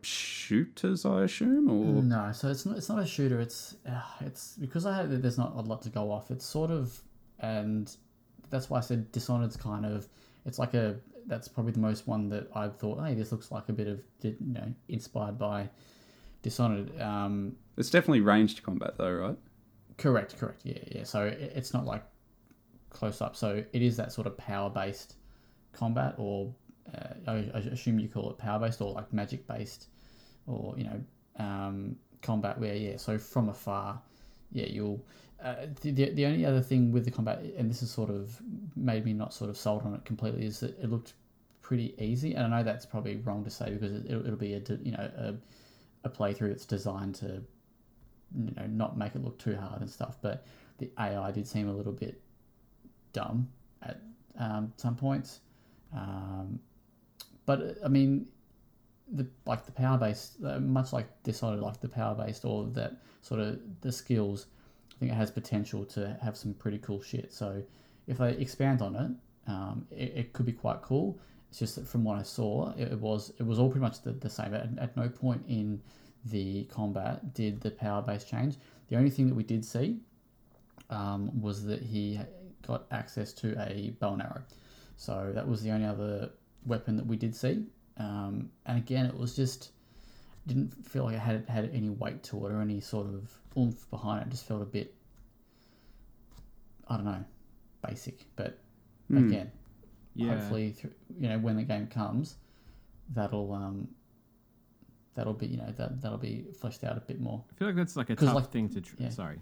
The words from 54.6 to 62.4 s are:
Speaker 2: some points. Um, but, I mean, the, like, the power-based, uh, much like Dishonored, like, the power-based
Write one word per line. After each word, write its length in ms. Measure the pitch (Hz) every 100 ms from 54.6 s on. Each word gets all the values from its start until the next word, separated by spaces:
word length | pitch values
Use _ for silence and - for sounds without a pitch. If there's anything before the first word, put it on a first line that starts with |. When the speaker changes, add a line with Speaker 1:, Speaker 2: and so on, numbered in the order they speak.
| 110 -
Speaker 2:
some 180 | 123
points. 460 | 117 135 139 - - - - _ - -
Um, 640 | - 98 98 95 95 98 - - - _ _ _ _ - - -
but, 320 | 139 - -
I 40 | 139
mean, 380 | 139 135 139 - - _ - - _ _ _ -
the, 160 | 170 131 - -
like, 180 | 120
the 80 | -
power-based, 720 | - 127 131 110 110 - -
uh, 160 | 151 135
much 320 | 135 131 131
like 300 | 127 110 -
Dishonored, 380 | - 110 113 104
like, 200 | 104 107
the 80 | 123
power-based 560 | - 110 107 110 110